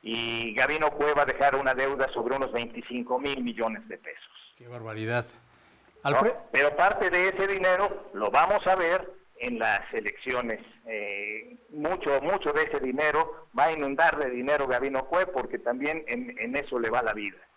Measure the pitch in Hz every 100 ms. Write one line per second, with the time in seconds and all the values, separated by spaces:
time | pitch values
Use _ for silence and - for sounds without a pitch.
0 | 110 117 113 117 113 110 131 156 151 147
1 | 147 147 139 127 143 135 135 127 135 139
2 | 131 123 117 135 131 120 117 120 - 123
3 | 120 127 143 135 120 113 113 107 - 95
4 | - - - - - _ 120 120 113 110
5 | 110 120 117 - _ - - _ _ _
6 | 139 135 214 240 - 139 147 - 185 208
7 | 190 175 185 185 196 196 185 185 202 -
8 | - 98 104 135 170 208 185 190 170 185
9 | - - _ - 123 117 110 101 - 117
10 | 107 - 131 127 120 107 - - 117 110
11 | 101 101 104 107 - - _ 151 156 185
12 | 156 139 143 196 151 147 151 147 131 131
13 | 151 151 - - - - 151 156 139 139
14 | 165 151 135 123 127 147 135 123 135 135
15 | 131 175 185 135 123 120 120 123 147 160
16 | 151 120 123 120 113 139 143 123 113 120
17 | 113 107 101 - -